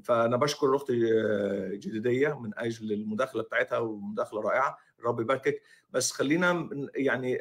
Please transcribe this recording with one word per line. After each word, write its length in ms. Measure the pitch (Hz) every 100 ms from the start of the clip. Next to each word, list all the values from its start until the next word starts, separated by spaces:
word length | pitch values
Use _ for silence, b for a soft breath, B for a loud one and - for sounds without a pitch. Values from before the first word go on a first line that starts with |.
فأنا 320 | - 117 117 123
بشكر 300 | 147 - 139
الأخت، 200 | 135 -
آه، 800 | 117 113 110 107 101 98 98 95
جديدية 680 | 101 98 107 120 127 151 135
من 180 | 107 -
أجل 340 | 117 113 110
المداخلة 500 | 104 107 107 131 113
بتاعتها، 360 | 110 113 127 120
ومداخلة 600 | 113 104 101 110 117 107
رائعة، 380 | 107 117 143 - b _
رب 160 | 117 117
يباركك. 420 | 113 131 143 - b b b
بس 220 | 131 -
خلينا 400 | - 135 165 180
م-، 360 | 170 120 143 135
يعني، 440 | - 135 123 127 -